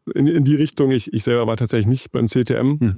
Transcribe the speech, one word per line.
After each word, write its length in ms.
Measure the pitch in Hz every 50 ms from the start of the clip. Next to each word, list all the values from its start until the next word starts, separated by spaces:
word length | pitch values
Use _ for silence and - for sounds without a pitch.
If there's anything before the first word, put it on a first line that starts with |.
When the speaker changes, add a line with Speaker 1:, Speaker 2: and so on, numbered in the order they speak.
| - - -
Speaker 1:
in, 120 | - 135
in 160 | 151 165 160 139
die 100 | 135 147
Richtung. 360 | 143 156 151 - - 143 135
Ich, 220 | 135 120 - - -
ich 100 | 117 -
selber 240 | 123 120 120 117
war 120 | 107 113 113
tatsächlich 280 | 123 110 - 117 104
nicht 240 | 110 131 131 - - -
beim 160 | 127 120 110
C 160 | - 127 120
T 100 | - 123
M, 240 | 113 123 135 147 151
Speaker 2:
Hm. 160 | 131 110 92